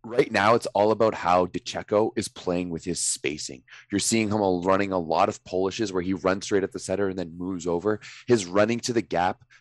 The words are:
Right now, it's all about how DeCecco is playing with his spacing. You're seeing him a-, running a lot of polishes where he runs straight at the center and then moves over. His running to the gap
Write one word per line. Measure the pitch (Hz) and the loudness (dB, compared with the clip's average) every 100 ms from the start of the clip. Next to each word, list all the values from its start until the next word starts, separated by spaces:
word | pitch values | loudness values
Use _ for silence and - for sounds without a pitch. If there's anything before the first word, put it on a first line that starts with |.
Right | 113 120 117 | -2 0 2
now, | 107 104 117 | 4 4 4
it's | - | 2
all | 98 107 | 2 2
about | 107 110 | 4 2
how | - 87 90 90 | 2 2 4 2
DeCecco | 90 - 87 - 104 113 - | -4 -8 -10 0 0 2 -2
is | 101 | -8
playing | - - 87 90 | -8 -4 -2 -4
with | 82 | -6
his | 90 82 | -6 -4
spacing. | - - 69 76 - 65 _ - _ | -4 -4 -6 -6 -10 -14 _ -20 _
You're | 98 | -2
seeing | - 113 107 | 0 0 2
him | 104 | 0
a-, | 98 90 | 2 2
running | 90 95 98 | 2 2 2
a | 92 | -2
lot | 80 82 98 | 0 2 2
of | - | -2
polishes | - 90 95 90 107 | -6 -4 -2 -2 -4
where | 92 | -2
he | 90 | -4
runs | 95 92 95 - | -2 0 -2 0
straight | 101 | 0
at | 92 | 0
the | 92 | -6
center | - 95 101 | -6 -2 -2
and | 95 | -4
then | 85 85 | -10 -8
moves | 90 92 85 | -8 -6 -2
over. | 85 98 107 - - - | -2 -2 -4 -8 -16 0
His | 120 90 | 0 2
running | 95 107 117 | 2 2 0
to | - | -2
the | 117 | -2
gap | 92 85 90 113 _ _ | 0 0 0 -2 _ _